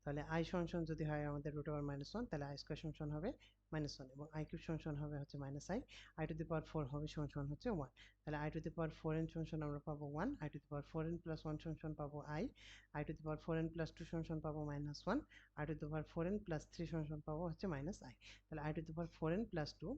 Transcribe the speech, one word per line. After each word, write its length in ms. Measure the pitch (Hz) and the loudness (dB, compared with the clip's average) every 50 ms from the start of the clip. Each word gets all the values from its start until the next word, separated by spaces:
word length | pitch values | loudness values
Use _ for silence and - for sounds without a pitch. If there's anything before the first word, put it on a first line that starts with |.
| _ | _
তাহলে 200 | - 143 147 143 160 160 | -2 -2 -2 0 2 4
আই 80 | 165 165 160 | 4 4 4
সমান 160 | - 185 170 165 | 4 2 2 4
সমান 140 | - 175 165 156 160 | 4 2 2 2 2
যদি 120 | 151 160 151 | 2 2 2
হয় 140 | 151 147 147 147 | 4 2 2 2
আমাদের 200 | 147 147 143 156 143 | 0 0 0 0 -2
root 120 | 151 143 - | 0 0 0
over 140 | 151 147 147 143 | 0 2 2 0
minus 200 | 143 139 143 - - 208 | 0 -2 -4 -2 -2 -2
one, 80 | 247 240 | -2 0
তাহলে 140 | - 151 143 139 | 0 -2 -2 -2
আই 60 | 143 139 - | -4 -6 -4
স্কয়ার 160 | - 156 147 - | -4 -4 -2 -2
সমান 120 | 160 147 - | -4 -4 -2
সমান 120 | 160 151 151 | -2 0 0
হবে 140 | 151 156 214 294 - - - _ _ _ _ - | 0 0 -2 -4 -4 -10 -20 _ _ _ _ 0
মাইনাস 220 | 156 151 143 - | 0 0 0 -2
ওয়ান, 120 | - 139 131 131 | -6 -10 -12 -8
এবং 120 | 139 147 156 156 | -10 -10 -6 -4
আই 60 | 156 156 151 | -4 -4 -2
কিউব 120 | - 160 - | -4 -6 -2
সমান 120 | - 165 151 - | -2 -2 0 0
সমান 120 | 160 151 143 147 | -2 -2 0 0
হবে 140 | 147 147 143 143 | 0 -2 -2 -4
হচ্ছে 140 | - - 143 143 | -4 -4 -4 -4
মাইনাস 220 | 135 139 147 - - 175 | -2 -4 -4 -2 0 0
আই, 60 | 233 285 - - - - - - - | 0 0 -4 -12 -18 -18 -14 -2 -2
I 40 | 160 156 | 0 0
to 40 | 165 156 | 0 -2
the 60 | 165 156 | 0 2
power 140 | 165 160 151 - - | 2 0 0 2 0
four 120 | 160 151 127 135 | 0 0 2 0
হবে 140 | 147 151 156 - | -2 -2 -2 0
সমান 140 | - 151 143 - | 0 -2 0 0
সমান 140 | 147 143 139 143 | 0 0 0 -2
হচ্ছে 160 | - - 247 226 | 0 0 2 2
ওয়ান। 140 | 170 139 127 - - - - - _ _ | 2 2 -2 -6 -16 -20 -20 -20 _ _
তাহলে 160 | - 151 147 147 | -2 0 2 2
I 20 | 156 151 | 2 0
to 60 | 165 156 | 0 -2
the 60 | 165 156 | -2 0
power 160 | - 165 156 156 - | 2 0 0 0 0
four 140 | - 160 156 160 165 | 0 2 4 4 4
n 20 | 160 - | 2 2
সমান 140 | 170 160 156 | 0 -2 0
সমান 120 | - 156 156 147 | 0 0 0 0
আমরা 120 | 147 143 - - | 0 -2 -2 -2
পাবো 160 | 156 143 151 143 143 | -4 -2 -2 -2 0
ওয়ান, 140 | 151 175 262 285 - 156 | 2 2 2 2 0 -2
I 40 | 147 - | -4 -4
to 60 | 151 - | -4 -8
the 60 | _ | _
power 140 | 151 143 139 - | -4 -4 -4 -2
four 140 | - 170 156 160 170 | 0 0 2 2 0
n 40 | 170 - | -2 0
plus 160 | 170 160 151 - 160 | -2 -4 -2 0 -2
one 80 | 156 151 - | -2 -2 0
সমান 140 | 170 156 151 | -2 -4 -2
সমান 140 | - 156 156 - | -2 -4 -2 -2
পাবো 180 | 151 143 143 147 135 143 151 156 | -2 -4 -2 -6 -4 -2 0 0
I, 20 | 202 285 - - - - - - - _ _ 151 | 0 -2 -4 -8 -18 -18 -18 -18 -20 _ _ -2
I 40 | 147 | 0
to 60 | - 160 | 0 -2
the 60 | 156 151 | -4 0
power 120 | 156 156 147 - | -2 -2 0 2
four 120 | - 165 160 160 | 2 4 4 4
n 40 | 165 160 | 2 2
plus 160 | 165 160 156 - | 0 -2 -2 -2
two 100 | - 170 - | -6 -8 -2
সমান 140 | - 165 160 - | 0 -2 0 2
সমান 120 | 165 156 151 | 0 0 0
পাবো 140 | 156 147 151 151 147 | 0 0 0 0 0
মাইনাস 280 | 147 143 147 147 147 - - | 0 0 0 -2 -2 -2 2
ওয়ান, 120 | - 202 285 302 - - - - - _ - | 4 4 4 4 0 -14 -20 -20 -16 _ -2
I 20 | 151 147 | 0 0
to 60 | 160 147 | 0 -2
the 60 | - 151 151 | 0 0 0
power 120 | 156 147 - - | 0 -2 0 0
four 120 | 175 165 175 202 | 2 2 4 2
n 20 | 214 208 | 0 0
plus 160 | - 160 151 151 - - | 0 0 0 0 -4 -6
three 160 | - 170 156 | -4 -4 0
সমান 140 | 156 165 156 147 | 2 0 0 0
সমান 140 | 156 151 147 - | -2 -4 -2 -2
পাবো 140 | 156 151 175 175 | -2 0 0 0
হচ্ছে 160 | 156 - - 202 175 | -2 0 0 0 0
মাইনাস 240 | 135 135 156 214 - - 127 | 2 0 -2 -2 -4 -6 -14
I। 40 | 127 - - - - - _ | -14 -14 -16 -18 -18 -18 _
তাহলে 160 | _ - 156 147 151 | _ -4 0 0 2
I 20 | 156 | 0
to 60 | 165 156 | 0 -2
the 60 | 156 160 | -2 0
power 140 | 160 170 165 - - | -2 -2 -2 0 2
four 120 | - 160 165 190 | 4 4 6 6
n 20 | 233 220 - | 4 2 2
plus 180 | 170 151 147 - - | 0 0 0 -2 -6
two 120 | - 160 247 | -4 -2 -2